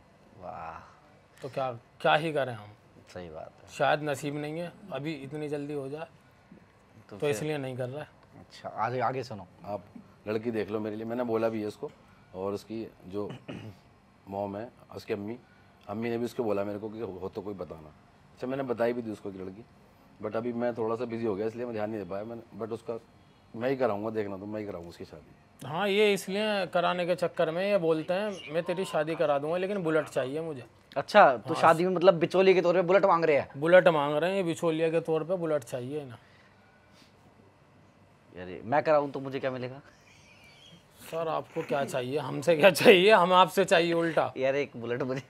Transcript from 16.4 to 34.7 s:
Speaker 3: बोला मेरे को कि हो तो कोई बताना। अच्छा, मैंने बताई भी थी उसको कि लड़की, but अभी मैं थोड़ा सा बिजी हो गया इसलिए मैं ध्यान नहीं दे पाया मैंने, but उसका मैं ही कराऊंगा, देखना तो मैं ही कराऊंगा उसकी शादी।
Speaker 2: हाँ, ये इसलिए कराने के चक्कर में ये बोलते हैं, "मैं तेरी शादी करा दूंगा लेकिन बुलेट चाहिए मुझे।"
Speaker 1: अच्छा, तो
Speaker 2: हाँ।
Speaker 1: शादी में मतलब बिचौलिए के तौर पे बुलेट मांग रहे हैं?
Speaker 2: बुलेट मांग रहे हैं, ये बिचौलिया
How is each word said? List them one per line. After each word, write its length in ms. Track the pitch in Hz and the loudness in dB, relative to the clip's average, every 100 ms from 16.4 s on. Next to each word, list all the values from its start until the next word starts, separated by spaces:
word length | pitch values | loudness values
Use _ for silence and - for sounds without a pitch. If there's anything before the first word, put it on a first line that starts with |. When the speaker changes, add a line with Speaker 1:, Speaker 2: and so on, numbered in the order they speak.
Speaker 3:
बोला 200 | 113 101 | -2 -2
मेरे 160 | 101 101 | -4 -6
को 100 | 110 | -10
कि 100 | 110 | -10
हो 320 | 107 90 95 104 | -10 -8 -10 -10
तो 60 | |
कोई 120 | 95 | -10
बताना। 340 | 95 85 82 76 76 - _ - | -10 -12 -14 -18 -20 -20 _ -20
अच्छा, 140 | - 127 | -10 -6
मैंने 160 | 135 | -4
बताई 300 | 135 113 117 | -4 0 0
भी 80 | 120 | -2
थी 100 | 110 | -6
उसको 200 | 101 101 | -8 -10
कि 80 | 95 | -10
लड़की, 260 | 95 95 120 - - - - - | -12 -14 -20 -20 -20 -20 -20 -10
but 120 | 104 110 | -6 -4
अभी 180 | 120 | -4
मैं 220 | 117 120 117 | -2 -2 -2
थोड़ा 200 | 113 117 | -2 -2
सा 100 | 120 | -4
बिजी 200 | 113 113 | -4 -2
हो 100 | 95 | -2
गया 120 | 110 | -4
इसलिए 180 | 113 123 | -4 -6
मैं 80 | |
ध्यान 160 | 110 104 | -4 -4
नहीं 140 | 110 | -6
दे 60 | 90 | -6
पाया 140 | 98 | -8
मैंने, 360 | 110 117 - 98 | -8 -12 -14 -10
but 140 | 110 | -8
उसका 260 | 113 - 113 - - - _ _ 113 | -8 -8 -10 -12 -20 -20 _ _ -4
मैं 140 | 123 | -2
ही 60 | 135 | 0
कराऊंगा, 340 | 123 101 110 | 0 0 -4
देखना 280 | 110 101 95 | -4 -4 -6
तो 80 | 104 | -8
मैं 160 | 107 | -8
ही 60 | 101 | -8
कराऊंगा 220 | 90 85 | -10 -12
उसकी 160 | 82 95 | -16 -16
शादी। 300 | 80 - - _ - 139 | -18 -20 -20 _ -16 -8
Speaker 2:
हाँ, 220 | 160 202 | -4 0
ये 240 | 196 214 | 4 4
इसलिए 520 | 196 190 190 214 202 180 | 2 -2 -4 -2 -2 -2
कराने 400 | 180 175 180 175 | 0 0 0 -2
के 100 | 175 | 0
चक्कर 360 | 165 - 160 | -2 0 -2
में 200 | 165 196 | 0 0
ये 60 | 202 | 2
बोलते 360 | 165 160 156 | 2 0 0
हैं, 400 | 180 214 185 143 | -2 -4 -8 -6
"मैं 100 | 160 | -4
तेरी 220 | 170 175 190 | -2 -4 -2
शादी 300 | 165 151 160 | -2 -2 0
करा 240 | 151 143 | 2 2
दूंगा 180 | 147 175 | 0 -2
लेकिन 200 | 185 208 | -2 -2
बुलेट 300 | 160 156 135 | 0 0 0
चाहिए 340 | 143 127 147 | -2 -4 -4
मुझे।" 220 | 165 135 - - - - | -6 -10 -14 -20 -10 -6
Speaker 1:
अच्छा, 400 | - 214 165 120 | 4 8 8 6
तो 160 | 117 | -2
Speaker 2:
हाँ। 80 | 156 | 4
Speaker 1:
शादी 240 | 160 165 185 | 6 6 4
में 100 | 180 | 4
मतलब 180 | 185 | 6
बिचौलिए 400 | 170 170 180 190 | 6 4 4 6
के 80 | 180 | 6
तौर 120 | 175 | 6
पे 80 | 175 | 2
बुलेट 240 | 175 190 196 | 4 4 6
मांग 200 | 170 160 | 4 4
रहे 120 | 139 | 2
हैं? 120 | - 139 | 0 -2
Speaker 2:
बुलेट 300 | 156 180 175 | 8 8 10
मांग 280 | 156 143 151 | 6 2 0
रहे 140 | 170 | 0
हैं, 80 | 196 | 0
ये 60 | |
बिचौलिया 460 | 170 156 170 | -2 -2 -2